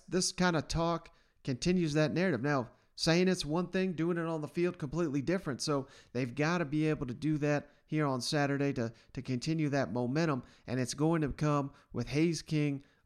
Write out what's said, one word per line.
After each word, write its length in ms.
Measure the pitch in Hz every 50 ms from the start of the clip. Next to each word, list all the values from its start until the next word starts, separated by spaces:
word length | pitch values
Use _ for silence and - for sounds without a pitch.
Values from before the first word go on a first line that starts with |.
| -
this 240 | - 160 185 170 -
kind 240 | - - 180 180 170
of 120 | 147 -
talk 420 | - - 165 165 170 165 165 - - - _ _ _ _ _ -
continues 520 | 143 127 120 - 170 185 180 170 151 143
that 180 | 156 156 135 -
narrative. 300 | 160 185 190 143 107 127
Now, 260 | 147 147 131 110 - - _ _ _ _
saying 320 | - - 165 160 175 185
it's 160 | 185 185 180 -
one 240 | 143 156 180 180
thing, 260 | 180 - 185 185 190 165
doing 260 | 139 160 175 175 170
it 60 | 160
on 160 | 165 165 156
the 60 | 151
field, 300 | 139 - 170 175 180 175
completely 460 | - 156 131 143 170 175 147 131 147 123
different. 380 | 160 180 190 - 160 123 110
So 260 | - - 147 139 127 - - - - _ -
they've 200 | 123 135 117 120
gotta 300 | 143 147 160 175 175 165
be 240 | 135 151 151 156
able 200 | 156 151 113 139
to 60 | 123 113
do 260 | - 143 156 156 143
that 320 | 147 147 147 143 - - - _ _
here 180 | _ 151 156 151
on 160 | 139 131 123
Saturday 500 | 117 - 160 147 143 139 139 135 139 139 135
to, 200 | 131 117 120 - - - - -
to 80 | 139 123
continue 460 | - 127 120 - 160 165 160 151 143
that 220 | 143 139 123 -
momentum. 520 | 98 123 123 120 135 160 170 160 139 123 - - - - _
And 120 | - 120 131
it's 140 | 127 117 -
going 300 | 139 151 160 170 165 151
to 60 | 131
come 420 | - - 151 151 147 143 139 139 - - _ _
with 160 | - 120 120 120
Hayes 320 | 131 151 165 175 156 156
King 420 | - - 156 151 147 147 139 135 - _ _ _ _